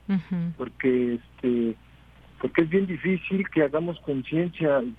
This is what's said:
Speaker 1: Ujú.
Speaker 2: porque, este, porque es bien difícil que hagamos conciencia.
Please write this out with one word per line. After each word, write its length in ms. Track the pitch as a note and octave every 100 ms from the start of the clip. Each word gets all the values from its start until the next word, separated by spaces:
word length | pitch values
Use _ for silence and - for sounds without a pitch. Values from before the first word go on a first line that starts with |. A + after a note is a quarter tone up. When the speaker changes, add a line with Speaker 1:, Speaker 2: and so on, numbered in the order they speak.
| -
Speaker 1:
Ujú. 440 | F#3+ - F3+ E3+ D#3+
Speaker 2:
porque, 580 | B2 - C3 B2 A#2+
este, 600 | A#2+ - - B2+ A#2+ A#2 - - - - - - -
porque 220 | - -
es 60 | D#3+
bien 180 | F#3+ F#3+
difícil 640 | D#3+ F3+ F#3 - F#3+ F#3+
que 140 | E3
hagamos 360 | C#3 D#3 F3 E3
conciencia. 800 | - C3+ A#2+ D#3 F3 - D#3 C#3 A#2+